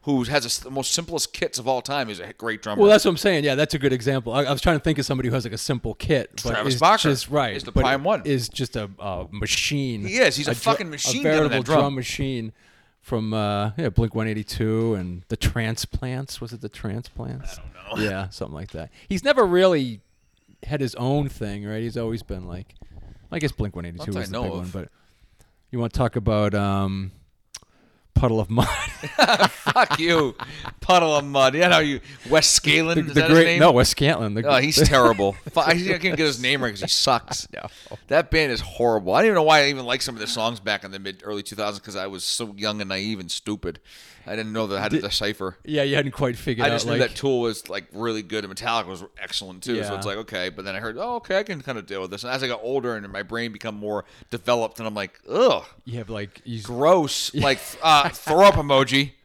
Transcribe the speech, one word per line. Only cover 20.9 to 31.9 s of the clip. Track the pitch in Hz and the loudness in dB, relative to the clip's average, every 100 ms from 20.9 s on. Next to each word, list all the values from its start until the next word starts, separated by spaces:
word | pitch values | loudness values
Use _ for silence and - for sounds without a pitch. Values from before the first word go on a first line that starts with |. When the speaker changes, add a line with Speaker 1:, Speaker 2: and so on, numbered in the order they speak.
| - | -2
Speaker 2:
own | 123 143 143 | 0 0 -2
thing, | - 104 101 101 | -6 -8 -8 -8
right? | 107 | -6
He's | 117 113 | -6 -6
always | 113 113 | -6 -6
been, | - 95 90 | -8 -12 -10
like, | 87 - - - - - - - | -12 -14 -20 -20 -20 -20 -20 -12
I | 85 | -4
guess | 139 | -4
Blink | - 104 87 | -4 -6 -6
one | 85 | -12
eighty-two | 87 175 | -10 -6
Speaker 1:
Not | |
that | 120 | -6
Speaker 2:
was | 101 | -6
Speaker 1:
I | |
Speaker 2:
the | |
Speaker 1:
know | 101 | -6
Speaker 2:
big | 92 | -6
Speaker 1:
of. | 87 | -6
Speaker 2:
one, | 90 92 | -8 -10
but | 76 _ _ _ _ _ _ _ _ | -12 _ _ _ _ _ _ _ _
you | 123 | -4
wanna | 117 | -4
talk | - 120 123 | 0 0 0
about, | 104 107 104 101 | 0 2 2 2
um, | 101 98 98 98 95 - _ _ _ - _ _ _ _ _ - | 0 0 -2 -4 -8 -14 _ _ _ -20 _ _ _ _ _ 2
Puddle | 127 110 | 2 2
of | 95 | 2
Mudd? | 113 117 | 2 2
<laughs> | - - - 151 - 254 208 202 | -2 -6 -10 -8 2 4 6 2
Speaker 1:
Fuck | - - 247 233 143 | 2 0 2 2 2
you. | 165 165 139 - - - - - | 2 2 2 -2 -14 -12 -14 -8
Puddle | - 180 165 147 | 4 6 6 2
of | |
Mudd. | 143 139 131 143 | 2 4 4 6
Yeah, | 180 | 4
no, | 165 | 6
you, | 151 | 4